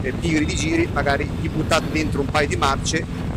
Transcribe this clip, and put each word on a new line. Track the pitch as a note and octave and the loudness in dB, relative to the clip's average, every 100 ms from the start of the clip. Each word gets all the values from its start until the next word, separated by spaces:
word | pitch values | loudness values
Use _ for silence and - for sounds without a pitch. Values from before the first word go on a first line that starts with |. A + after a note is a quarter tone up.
e | B2+ | -4
pigri | B2+ E3 D#3 D3 | -2 0 2 2
di | - | 0
giri, | D#3+ E3 E3 | 0 0 0
magari | C#3+ C#3 C#3 D3 - | 0 2 0 0 -2
vi | D#3 | -2
buttate | D3+ D3 D#3+ D3+ | -2 2 2 2
dentro | D#3 D#3 D#3+ | -2 0 0
un | C3+ | 0
paio | D3+ D3 | 2 2
di | - | 2
marce, | C#3 C3 - D#3 - - - | 2 2 0 -2 -2 -6 -4